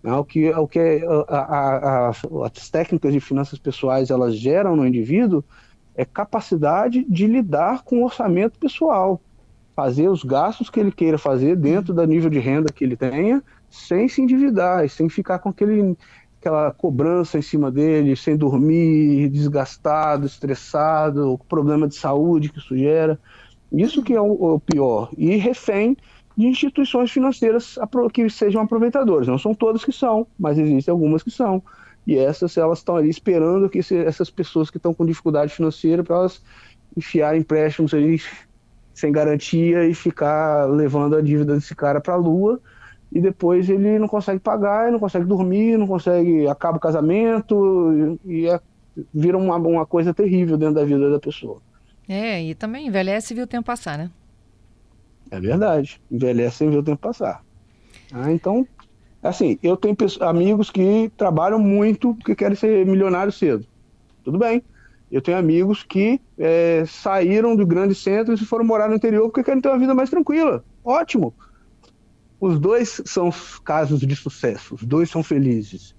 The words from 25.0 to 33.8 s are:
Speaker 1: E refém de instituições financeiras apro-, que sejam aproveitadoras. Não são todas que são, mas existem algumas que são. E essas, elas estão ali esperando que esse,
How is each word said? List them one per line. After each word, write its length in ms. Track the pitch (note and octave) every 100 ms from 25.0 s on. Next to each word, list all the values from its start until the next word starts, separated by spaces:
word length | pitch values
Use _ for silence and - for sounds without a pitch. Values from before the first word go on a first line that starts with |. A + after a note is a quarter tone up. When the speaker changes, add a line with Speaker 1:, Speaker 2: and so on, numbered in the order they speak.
| A#2 -
Speaker 1:
E 200 | D#3 G#3
refém 600 | G#3 B3+ - G3+ A3 C4+ - - _ -
de 100 | A#3
instituições 640 | C4 D4 - C4+ A#3+ A#3+
financeiras 680 | - C4 B3+ A3+ A3+ A#3 -
apro-, 320 | G#3+ B3+ A#3+
que 180 | - A3+
sejam 320 | - G#3 G#3+
aproveitadoras. 680 | G#3+ A3+ A#3 C#4 B3+ D#3+ B2
Não 100 | C3
são 160 | G#3+
todas 300 | A3 A3+ A3
que 80 | -
são, 340 | - B3+ A3 A#3 _
mas 200 | E3 D3
existem 340 | D3+ C#3 C#3
algumas 300 | F3 D#3 D#3+
que 80 | -
são. 320 | - A#3+ F#3+ - - - - -
E 100 | C#3+
essas, 400 | C3+ D#3 F3 -
elas 220 | D#3+ E3
estão 180 | - F3
ali 120 | D3+
esperando 600 | E3 - F3 D#3+ F#3 G3
que 100 |
esse, 180 | -